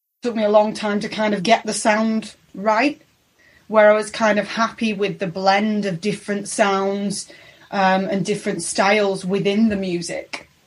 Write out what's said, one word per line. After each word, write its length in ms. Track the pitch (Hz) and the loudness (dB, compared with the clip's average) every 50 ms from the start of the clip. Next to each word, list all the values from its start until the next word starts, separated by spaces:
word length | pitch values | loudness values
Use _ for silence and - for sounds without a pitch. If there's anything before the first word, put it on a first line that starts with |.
| _ _ _ _ - | _ _ _ _ -6
took 120 | 247 220 | -4 -2
me 80 | 226 214 | 0 2
a 80 | 208 | 4
long 240 | 208 214 214 214 214 | 4 4 4 2 0
time 240 | - - 208 202 208 | -4 -4 -2 -2 -2
to 100 | 208 214 | -4 -4
kind 240 | - 208 214 214 208 | -4 -2 -2 0 0
of 120 | 208 180 | 0 2
get 200 | 226 226 - - | 2 2 2 0
the 80 | 214 208 | -2 -6
sound 640 | - - 233 208 214 220 220 220 220 214 - - _ _ _ - | -2 0 2 2 2 2 0 -2 -2 -4 -8 -12 _ _ _ -12
right, 440 | 190 190 220 214 214 254 294 294 - _ _ _ _ _ _ _ _ _ _ _ _ _ - | -4 0 0 2 2 2 0 -2 -6 _ _ _ _ _ _ _ _ _ _ _ _ _ 0
where 200 | 202 214 214 208 214 | 4 6 6 6 6
I 20 | |
was 160 | 214 214 214 | 4 2 -4
kind 300 | - - 233 214 208 208 | -4 0 0 2 2 2
of 80 | 196 - | -2 -2
happy 460 | - 214 226 220 - - 233 220 208 | -2 -2 -2 -2 -2 -4 -4 -4 -2
with 260 | 185 202 196 175 - | -2 -2 -4 -4 -4
the 80 | 202 180 | -6 -6
blend 580 | 165 196 190 196 196 202 214 220 214 208 202 | -4 0 2 4 4 4 2 0 0 -2 -2
of 140 | 202 180 165 | -4 -4 -4
different 480 | 185 208 202 202 - - 202 202 202 - | -4 -4 -4 -4 -6 -6 -6 -6 -6 -4
sounds, 840 | - - 220 202 196 196 196 196 196 202 202 202 - - - - - - - - - _ - - | -2 0 2 2 2 0 0 0 -2 -2 -4 -4 -6 -6 -10 -14 -18 -20 -20 -20 -20 _ -14 -6
um, 360 | - 202 190 190 190 190 190 | -2 0 2 2 2 2 0
and 180 | 190 202 196 170 | 0 -2 -2 -2
different 380 | 208 202 - - 220 185 170 165 | -2 -4 -4 -4 -6 -6 -6 -6
styles 640 | - - - 202 196 208 214 208 196 196 185 190 | -6 -2 0 2 2 2 2 2 0 -2 -2 -4
within 420 | 180 196 202 - 202 202 208 226 220 | -4 -2 -2 0 0 2 2 2 2
the 80 | 208 | 2
music. 720 | 196 190 190 175 175 170 - - - - - - - - _ _ _ _ | 0 -4 -4 -4 -4 -6 -6 -10 -10 -12 -12 -14 -16 -16 _ _ _ _